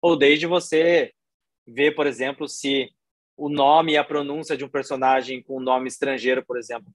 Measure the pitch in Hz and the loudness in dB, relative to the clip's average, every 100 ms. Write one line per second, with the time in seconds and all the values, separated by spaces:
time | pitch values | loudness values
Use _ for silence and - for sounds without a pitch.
0 | 170 165 143 151 165 180 165 160 165 170 | 2 4 6 4 2 -2 0 2 4 2
1 | 131 _ _ _ _ _ _ 117 147 147 | 0 _ _ _ _ _ _ 0 0 2
2 | 147 120 131 139 147 - 139 139 123 _ | -2 -2 -6 -6 -10 -8 -2 -2 -2 _
3 | _ _ _ _ 147 147 139 156 160 151 | _ _ _ _ -6 2 4 6 4 0
4 | 147 147 143 147 156 143 139 143 131 135 | 0 -4 -4 -8 -6 -8 -6 -6 -6 -2
5 | 131 131 127 131 - 135 127 127 131 - | 2 2 0 -10 -10 -8 -2 -2 -2 -6
6 | 139 131 120 131 - 123 117 120 104 | -4 -2 0 -2 -2 -10 -8 -12 -14